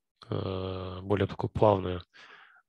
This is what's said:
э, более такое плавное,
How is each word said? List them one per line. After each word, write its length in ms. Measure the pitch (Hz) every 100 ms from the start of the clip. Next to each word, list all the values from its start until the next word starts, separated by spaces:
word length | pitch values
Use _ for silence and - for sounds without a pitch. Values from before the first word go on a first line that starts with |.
| _ _ -
э, 680 | 101 98 95 95 92 92 92
более 260 | 95 101 95
такое 220 | - -
плавное, 540 | - 110 98 92 90 - - - - - _